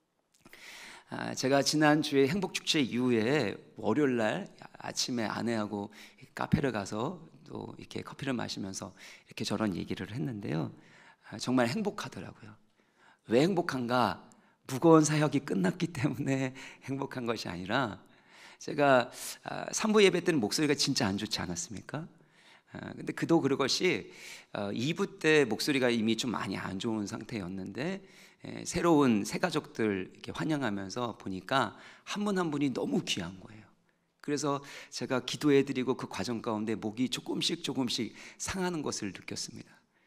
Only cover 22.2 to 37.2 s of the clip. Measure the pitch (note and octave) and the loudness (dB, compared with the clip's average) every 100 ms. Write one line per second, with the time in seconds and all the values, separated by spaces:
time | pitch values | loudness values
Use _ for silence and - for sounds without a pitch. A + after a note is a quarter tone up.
22.2 | _ _ - - _ - G2 - - - | _ _ -20 -20 _ -14 -12 -10 -10 -4
23.2 | D3+ E3 C3+ C3+ C3 - F#3 A2+ - - | 4 4 4 2 2 2 2 0 -4 -14
24.2 | - - - - G2+ A2 C3 E3+ G3+ - | -18 -18 -10 -6 -4 -2 -2 -2 -4 0
25.2 | D#3+ D#3 B2+ G#2 - C3+ B2 A#2+ A2 A2+ | 4 6 6 2 0 2 2 4 2 2
26.2 | B2+ F#2 G2+ G#2 F#2+ F#2+ A#2 A2 G2 A#2+ | 0 -4 -4 -6 -6 -6 -4 -4 -4 -8
27.2 | - A#2 F2+ F#2+ F#2+ G2+ D#3+ G3 - - | -8 -8 -6 -8 -8 -6 -6 -6 -12 -20
28.2 | - _ - A2+ A2 F3 F3 D3+ C3+ G#2+ | -20 _ -14 -10 -6 0 6 6 8 6
29.2 | G#2 - F3+ D3+ - - A2 F#2+ F2+ - | 2 -2 -2 -2 -4 -2 0 0 -4 -10
30.2 | - - D#3 D3+ B2 G2+ F#2+ G#2+ A#2+ G2 | -12 -4 -2 0 -2 -4 -6 -4 -6 -6
31.2 | - F#2 - C3 G#2+ - - - - G3+ | -8 -8 -2 0 0 -4 -18 -18 -10 -4
32.2 | G#3 F#3 E3+ D3 C#3+ A#2 - F3 - - | -2 0 0 0 0 0 -2 0 -2 -4
33.2 | E2+ F#2+ - G#2+ - _ _ _ _ _ | -6 -10 -18 -20 -20 _ _ _ _ _
34.2 | - C#3+ C#3+ C#3 C#3+ - - - B2 C3 | -4 -2 0 -2 -4 -16 -14 -8 -2 0
35.2 | A#2+ - D3+ C#3 C#3 B2+ B2 A#2+ A2+ - | 0 0 6 6 6 0 -2 -2 -4 -6
36.2 | F#2+ A2+ B2 G#2+ A2 G#2 A2 G#2 B2 - | -4 -4 -2 -2 -2 -2 -4 -2 -2 -2